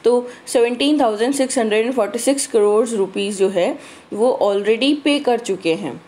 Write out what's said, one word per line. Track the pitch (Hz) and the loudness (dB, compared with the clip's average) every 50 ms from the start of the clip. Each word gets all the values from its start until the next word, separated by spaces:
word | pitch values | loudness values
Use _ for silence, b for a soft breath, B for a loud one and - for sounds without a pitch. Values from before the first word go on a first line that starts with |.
| - | 2
तो | 226 247 247 240 247 B B B | 2 2 2 -2 -4 B B B
सेवनटीन | - - 262 233 233 247 240 277 285 302 285 | -2 0 2 2 2 0 0 0 2 2 2
थाउजेंड | 262 226 214 208 226 254 277 | 2 2 2 0 -2 -2 0
सिक्स | 277 262 262 - 262 | 0 -2 -2 0 -2
हंड्रेड | 220 220 208 220 220 | 0 2 2 0 0
एंड | 240 262 | 0 0
फ़ोर्टी | 247 208 202 - 233 | -2 -2 -2 -2 -2
सिक्स | - 269 277 277 - | 0 0 0 0 -2
करोड़ | - - 220 208 208 208 214 247 233 | 0 2 2 4 4 4 2 2 0
रुपीज़ | 233 202 196 185 190 208 202 202 208 185 | 0 -2 -2 -2 -2 -4 -4 -4 0 0
जो | 190 190 | 0 0
है | 196 180 175 240 320 B B B B B B B | 2 0 0 0 -2 B B B B B B B
वो | 214 202 226 254 - - | -4 0 0 0 2 2
already | - 202 202 196 202 208 226 226 262 277 302 294 | 0 0 0 0 0 0 0 0 2 0 0 0
पे | - 302 285 285 | 0 0 0 0
कर | 285 247 240 226 | 0 0 -2 -2
चुके | 233 - 196 180 - 165 160 | -2 -6 -6 -4 -2 -2 -2
हैं | 202 202 139 117 165 - | -2 -4 -10 -10 -12 -18